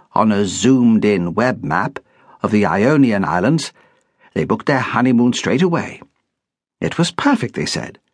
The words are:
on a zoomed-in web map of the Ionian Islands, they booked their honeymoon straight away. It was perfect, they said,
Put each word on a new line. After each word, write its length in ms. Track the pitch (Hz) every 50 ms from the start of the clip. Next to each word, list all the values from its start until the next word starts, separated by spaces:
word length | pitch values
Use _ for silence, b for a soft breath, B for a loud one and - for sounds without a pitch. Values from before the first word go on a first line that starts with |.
| b b -
on 180 | - 110 110
a 140 | 104 101 104
zoomed-in 880 | 92 - - 95 127 135 127 120 117 113 107 - 104 104 92 87 87 82
web 280 | 107 117 127 - -
map 380 | - - - 92 101 - - - b b b b b b b b
of 100 | - -
the 140 | 104 107 104
Ionian 600 | - 85 101 107 135 156 147 135 117 104 98 92
Islands, 480 | 73 82 90 92 127 160 156 - - b b b b b b b b b b b b b
they 120 | - 78
booked 200 | - 113 110 -
their 140 | - 143 131
honeymoon 540 | 120 - - 127 123 131 123 117 120 123 117
straight 280 | - - 95 104 139
away. 400 | 185 175 170 135 104 90 - - - _ _ _ _ _ _ _ _ _ _ _ _ _ _ -
It 180 | - - -
was 140 | - 175 -
perfect, 420 | - - - 285 269 - - - -
they 120 | - -
said, 340 | - - 139 - - - - _ _